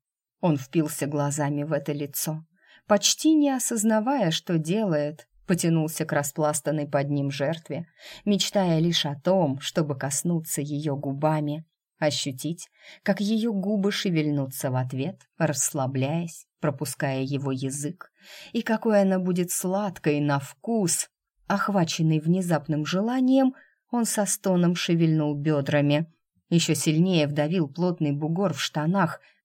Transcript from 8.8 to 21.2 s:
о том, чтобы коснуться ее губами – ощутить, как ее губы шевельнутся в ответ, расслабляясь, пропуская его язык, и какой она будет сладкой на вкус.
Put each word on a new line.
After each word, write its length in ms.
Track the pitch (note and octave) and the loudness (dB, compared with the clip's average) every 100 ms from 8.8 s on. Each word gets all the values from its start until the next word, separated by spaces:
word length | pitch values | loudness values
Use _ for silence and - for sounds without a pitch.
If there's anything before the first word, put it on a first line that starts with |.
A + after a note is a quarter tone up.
| E3+ E3 D3 | 4 2 -2
о 120 | C#3+ | -2
том, 400 | - F#3+ D#3 C#3 | 2 2 2 0
чтобы 360 | - - D3+ C#3+ | -4 -2 -2 -2
коснуться 640 | C#3 C#3 F3 E3+ D#3+ - | -4 -2 0 -2 -2 -6
ее 360 | D3 D3 D3+ C#3+ | -4 -4 -4 -4
губами – 680 | C#3+ C3+ D3+ D#3 D3 D3+ D#3+ _ _ _ | -4 -2 0 0 -2 -6 -10 _ _ _
ощутить, 720 | D#3 D3+ - C3 D3 E3+ - _ - - | -2 0 -4 -6 -6 -6 -10 _ -20 -6
как 180 | - G3 | -2 -2
ее 340 | G3+ A3+ A#3 | 0 0 0
губы 360 | G3+ F#3 G#3+ F#3+ | -2 -2 0 0
шевельнутся 800 | G#3 G3+ E3 D3+ D3 C3+ - C#3 | 0 0 0 2 0 -2 -4 -4
в 60 | B2+ | -2
ответ, 520 | B2+ C3 C#3+ F#3+ _ - | -2 -4 -6 -8 _ -4
расслабляясь, 1080 | D#3 C#3 - D3+ C3 C3+ C3 E3 E3+ - - _ | -2 0 -4 -2 -4 -2 -2 -2 -4 -10 -20 _
пропуская 600 | D3+ C#3 D3+ - C#3+ C3+ | -4 -4 -6 -4 -4 -2
его 300 | C3+ C#3 C#3 | -2 -4 -4
язык, 600 | C3 C3+ C#3 C#3+ - - _ - - - | -4 -4 -6 -8 -10 -16 _ -20 -20 -8
и 100 | A#3 | -6
какой 400 | A3+ A3 A3+ G#3 | -2 0 2 4
она 160 | F#3+ F#3+ | 4 2
будет 320 | F3+ F3+ F3 | 0 0 0
сладкой 720 | - F#3 F#3+ G#3 E3+ D#3+ D3 | -2 -2 -2 -4 -2 0 2
на 180 | D3 C#3+ | 2 0
вкус. 680 | C#3 - - A3+ F3+ - - _ | -2 -10 -4 0 0 -2 -6 _